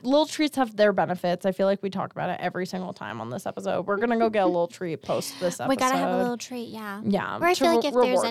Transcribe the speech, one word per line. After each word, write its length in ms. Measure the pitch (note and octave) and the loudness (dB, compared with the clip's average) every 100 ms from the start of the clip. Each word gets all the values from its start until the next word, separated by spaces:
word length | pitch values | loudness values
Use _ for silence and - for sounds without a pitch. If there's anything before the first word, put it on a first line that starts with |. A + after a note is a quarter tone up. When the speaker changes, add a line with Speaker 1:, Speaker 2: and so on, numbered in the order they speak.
Speaker 1:
little 220 | A#3+ C#4+ D4+ | 4 4 4
treats 320 | - D4+ C4+ | 0 -2 2
have 180 | B3 G#3 | 0 4
their 180 | G#3 | 4
benefits. 520 | G3 D#3+ F3+ F3 F3 G3 | 4 0 0 0 0 0
I 60 | |
feel 160 | F#3 G3 | 2 2
like 140 | G3 | 2
we 60 | G3 | -2
talk 220 | F#3+ D#3+ | -6 -6
about 180 | - E3+ | -4 -4
it 100 | F3 | -4
every 260 | F3+ F3+ F#3 | -4 -4 -6
single 280 | F#3 F3+ | -6 -8
time 260 | G3+ G#2 A2+ | -10 -10 -8
on 80 | A2+ | -8
this 160 | B2+ G3 | -8 -8
episode. 400 | G3 G3 F#3 F#3 | -6 -2 -2 0
We're 120 | G3+ | 0
gonna 200 | A#3+ A3+ | 0 2
go 120 | A3+ | 2
get 140 | A3 | 2
a 40 | F#3 | 2
little 200 | F3+ F3 | 2 -2
treat 340 | - F3+ D3+ | -4 -8 -6
post 360 | - B2+ - - | -4 -4 -4 -4
this 200 | F3+ F3 | -4 -2
Speaker 2:
<laughs> 80 | B2 | -2
We 80 | C4+ | 0
gotta 220 | B3+ C4+ | 2 0
have 100 | C4+ | 0
a 40 | |
Speaker 1:
episode. 100 | B3+ | 0
Speaker 2:
little 160 | B3 A#3+ | 0 -4
treat, 320 | - B3+ A#3 | -8 -12 -10
yeah. 320 | A3 G#3+ G3+ | -12 -10 -8
Speaker 1:
Yeah, 340 | A3 G3 F#2 G2 | -2 0 0 0
Speaker 2:
Or 80 | E4+ | 2
I 80 | |
Speaker 1:
to 60 | F4+ | 4
Speaker 2:
feel 120 | D4+ A#3 | 4 4
like 80 | |
Speaker 1:
re-, 40 | D4 | 2
Speaker 2:
if 40 | |
there's 120 | B3 B3 | 4 4
Speaker 1:
reward 200 | B3+ A#3 | 4 2